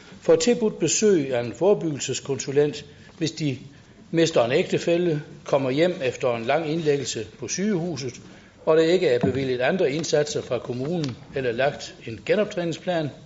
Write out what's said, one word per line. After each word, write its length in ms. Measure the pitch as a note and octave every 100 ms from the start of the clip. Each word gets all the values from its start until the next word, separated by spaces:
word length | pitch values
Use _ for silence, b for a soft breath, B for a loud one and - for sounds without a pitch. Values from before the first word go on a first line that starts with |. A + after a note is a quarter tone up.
| B B
får 140 | - D#3+
tilbudt 420 | A#3+ A#3+ G#3+ -
besøg 560 | D#3 - G#3+ F#3 C3+ B2
af 60 |
en 120 | A#2+
forebyggelseskonsulent, 1300 | G#2 F3+ F#3+ E3 C3+ - B2 - C3 - C#3 D3 D3 - B B -
hvis 140 | D#3
de 260 | - D3+ A#2+ - B B B -
mister 340 | E3 D#3+ D3+ A#2
en 80 |
ægtefælle, 680 | C#3+ F#3+ D#3+ - E3+ F3 D3 - - -
kommer 260 | C#3+ C3
hjem 300 | C3+ F3+ E3
efter 340 | B2+ - C3 A#2
en 80 | A2+
lang 260 | D3 D#3
indlæggelse 560 | D#3+ D#3 C#3+ A#2+ A#2+ G#2 -
på 80 | A2+
sygehuset, 680 | - G#3 F#3 F3 C#3+ C3 - B B B B -
og 100 | D#3+
der 60 |
ikke 260 | D#3+ F#3 E3+
er 100 | B2
bevilget 420 | C#3 C3 C3+ B2
andre 300 | B2+ F#3 E3
indsatser 520 | D3 D3 D3+ D3 C3+
fra 160 | - A#2+
kommunen 580 | - B2 C3+ F3 C#3+ A2 - C#3+
eller 180 | B2+
lagt 420 | A#2 C#3 - - - -
en 140 | A2 -
genoptræningsplan 840 | F#3 G#3 - E3+ D3+ - E3+ D3 -